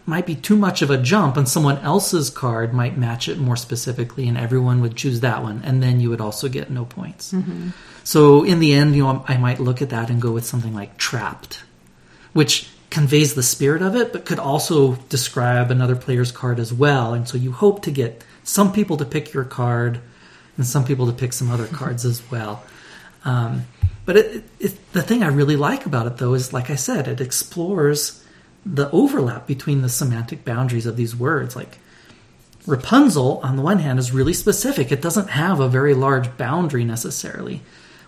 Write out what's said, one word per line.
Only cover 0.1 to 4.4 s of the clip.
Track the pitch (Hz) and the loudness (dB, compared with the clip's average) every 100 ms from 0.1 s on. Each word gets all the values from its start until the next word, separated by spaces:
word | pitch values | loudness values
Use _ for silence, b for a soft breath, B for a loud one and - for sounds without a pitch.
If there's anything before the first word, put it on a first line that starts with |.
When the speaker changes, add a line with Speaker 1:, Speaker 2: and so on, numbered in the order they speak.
| 160 175 | -4 -4
Speaker 1:
be | 147 | -4
too | - 208 | 2 4
much | 196 185 | 4 2
of | 147 | 2
a | 131 | 2
jump, | 123 208 156 127 | 4 4 4 2
and | 131 | 2
someone | 170 143 139 | 4 2 2
else's | 143 185 196 175 135 | 2 0 2 0 -2
card | - 127 113 117 | -4 -4 -2 -2
might | 123 123 127 | 0 -2 -2
match | 120 120 - | -4 -4 -6
it | 170 | -2
more | 127 120 | -2 -2
specifically, | - 117 - 120 120 - 123 | -4 -6 -6 -6 -6 -4 -2
and | |
everyone | 120 | -2